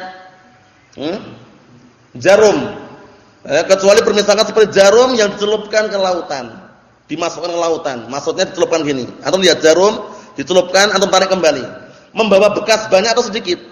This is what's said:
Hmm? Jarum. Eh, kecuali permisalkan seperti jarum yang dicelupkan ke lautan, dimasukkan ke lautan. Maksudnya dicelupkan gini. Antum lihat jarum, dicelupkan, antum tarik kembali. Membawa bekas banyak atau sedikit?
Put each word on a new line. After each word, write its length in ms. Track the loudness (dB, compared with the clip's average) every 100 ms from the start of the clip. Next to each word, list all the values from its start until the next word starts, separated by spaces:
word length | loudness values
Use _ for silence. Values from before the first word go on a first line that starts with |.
| -10 -18 -20 -20 _ _ _ _ _ -12
Hmm? 220 | -10 -10 -12 -20 -20 _ _ -20 _ _ _ -4
Jarum. 420 | 2 4 4 2 -4 -10 -18 -20 -20 -20 _ _ -4
Eh, 200 | -2 2
kecuali 340 | 2 4 4
permisalkan 460 | 2 0 2 0 0
seperti 320 | 2 2 4
jarum 340 | 6 6 4
yang 160 | 2 -2 -2
dicelupkan 560 | -4 -4 -2 -2 -2
ke 60 | -2
lautan, 560 | -2 -4 -6 -10 -12 -16 -20 _ _ _ -12
dimasukkan 460 | -6 -6 -6 -8
ke 80 | -4
lautan. 380 | -2 -2 -6 -8 -10
Maksudnya 380 | -8 -6 -4 -4
dicelupkan 320 | -2 -2 0
gini. 240 | -2 -6 -8 -10
Antum 220 | -4 0
lihat 180 | 2 4
jarum, 480 | 4 4 2 0 -10 -18 -16
dicelupkan, 560 | -10 -2 0 2 2 2 0
antum 160 | 2
tarik 180 | 0 0
kembali. 320 | 0 0 0 -6 -14 -20 -20 _ -4
Membawa 400 | 2 4 4 0
bekas 320 | -2 -2 2
banyak 240 | 0 2
atau 160 | -2 -2
sedikit? 320 | -4 -6 -8 -10